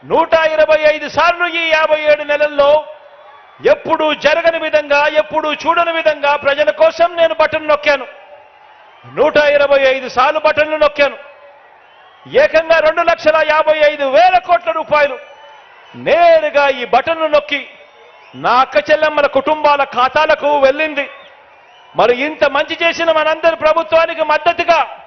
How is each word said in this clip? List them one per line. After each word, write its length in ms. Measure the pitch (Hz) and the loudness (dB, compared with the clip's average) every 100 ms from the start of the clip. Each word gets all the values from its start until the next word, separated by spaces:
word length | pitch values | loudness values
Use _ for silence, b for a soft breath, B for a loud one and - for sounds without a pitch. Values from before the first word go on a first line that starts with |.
నూట 300 | 135 247 320 | -2 -2 2
ఇరవై 480 | 320 320 311 311 311 302 | 2 0 0 2 2 2
ఐదు 160 | 302 294 - | 0 -4 0
సార్లు 300 | 330 349 349 330 | 0 0 -2 -2
ఈ 20 | 330 | -2
యాభై 300 | 311 311 311 302 | 0 0 0 0
ఏడు 120 | 294 | 0
నెలల్లో 440 | 294 294 302 285 285 302 294 - - - - - - - 160 | 0 -2 -2 2 2 2 0 -18 -20 -20 -20 -20 -20 -4 0
ఎప్పుడూ 340 | 302 - 311 311 294 277 | 0 -2 -2 -2 0 0
జరగని 340 | 320 339 330 311 | 0 0 -2 -2
విధంగా, 340 | 302 294 285 302 302 | -2 0 0 2 0
ఎప్పుడూ 280 | 302 311 311 285 | -2 -4 -4 -4
చూడని 300 | 285 339 339 330 | -2 0 0 0
విధంగా 340 | 320 294 285 285 277 | -2 -2 -2 0 -2
ప్రజల 240 | 285 302 294 | 0 -2 2
కోసం 280 | 320 330 339 339 | 0 2 -2 2
నేను 180 | 330 320 | -2 0
బటన్ 260 | 311 311 311 | -2 -2 -2
నొక్కాను. 340 | 294 294 277 247 - - - - _ - - - - 120 139 | -2 0 -2 -4 -18 -20 -20 -20 _ -20 -20 -20 -20 -14 -2
నూట 200 | 294 294 294 285 | 0 2 2 2
ఇరవై 240 | 285 277 269 262 | 2 2 2 0
ఐదు 140 | 254 240 | -4 0
సార్లు 240 | 269 302 311 | 0 2 -2
బటన్లు 320 | 294 311 311 | 0 -2 0
నొక్కాను. 340 | 294 294 277 233 - - - - - _ _ _ - _ 131 185 | 0 2 -2 -2 -20 -20 -20 -20 -20 _ _ _ -20 _ -4 0
ఏకంగా 340 | 302 208 220 330 | 2 0 0 2
రెండు 220 | 311 320 | 2 0
లక్షల 360 | 339 330 302 311 311 | -2 0 0 0 0
యాభై 260 | 302 311 311 294 | 0 2 2 2
ఐదు 140 | 302 277 269 | 2 0 2
వేల 220 | 370 370 359 | 4 2 2
కోట్ల 240 | 349 349 | -2 0
రూపాయలు 460 | 330 311 294 285 254 - - - - - - - 120 | -6 -2 0 0 -4 -14 -20 -20 -20 -20 -20 -20 -10
నేరుగా 720 | 135 302 339 330 302 285 285 | -2 2 4 4 2 0 0
ఈ 160 | 262 240 | -2 0
బటన్లు 420 | 233 269 330 311 294 | -2 0 -4 0 0
నొక్కి 260 | 285 277 240 - - _ - - - 127 | -2 -8 -8 -20 -20 _ -20 -20 -20 -6
నా 200 | 160 240 | 0 0
అక్క 120 | 262 294 294 | 2 0 0
చెల్లెమ్మల 380 | 302 311 302 285 269 | 0 2 0 0 0
కుటుంబాల 460 | 269 311 294 285 269 220 | -2 0 0 0 -2 -2
ఖాతాలకు 540 | 262 285 311 302 285 294 269 | 0 0 0 0 0 2 2
వెళ్ళింది. 400 | 285 311 285 262 - - - _ _ _ - - 147 | 0 -4 -4 -8 -12 -20 -20 _ _ _ -20 -12 0
మరి 160 | 208 247 285 | 0 2 -2
ఇంత 160 | 311 294 277 | 0 0 0
మంచి 180 | 302 320 | -4 -2
చేసిన 280 | 339 320 330 320 | -2 -2 -2 0
మనందరి 380 | 311 320 330 320 302 | 0 0 -2 0 0
ప్రభుత్వానికి 580 | 320 320 320 330 320 302 | 0 0 0 0 -2 -2
మద్దతుగా 480 | 302 311 339 339 330 240 - | 0 0 -2 0 0 0 -8